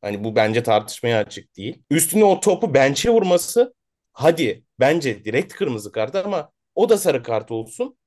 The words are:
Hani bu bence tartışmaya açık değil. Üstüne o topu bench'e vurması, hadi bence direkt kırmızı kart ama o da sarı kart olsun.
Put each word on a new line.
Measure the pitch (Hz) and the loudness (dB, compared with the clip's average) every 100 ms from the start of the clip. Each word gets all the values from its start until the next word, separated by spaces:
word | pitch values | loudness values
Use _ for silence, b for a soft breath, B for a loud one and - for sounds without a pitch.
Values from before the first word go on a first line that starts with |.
Hani | 104 101 | -8 -6
bu | 110 110 | -4 0
bence | 107 110 | 2 0
tartışmaya | 117 107 107 - 120 117 | 2 0 0 -8 -2 -2
açık | 104 - - - | -2 -8 -20 -14
değil. | 101 165 _ | -14 -14 _
Üstüne | 151 165 208 | -2 0 4
o | 208 185 | 4 4
topu | - 190 226 | 2 0 2
bench'e | 135 135 139 233 | 2 2 2 2
vurması, | 226 190 175 - - 262 _ _ _ _ | 2 2 0 0 0 0 _ _ _ _
hadi | - 135 165 131 95 _ _ | 0 0 2 -2 -4 _ _
bence | 127 165 143 104 | 0 2 -2 -6
direkt | 104 117 - | -4 -4 -4
kırmızı | - 190 117 104 | -6 -6 -6 -8
kart | 113 107 | -6 -4
ama | 196 190 190 - _ _ | -4 -4 -6 -8 _ _
o | - 226 | -2 2
da | 214 | 2
sarı | 190 135 | 2 -2
kart | 120 110 - | -2 -4 -4
olsun. | 113 113 - 254 _ | -10 -10 -10 -10 _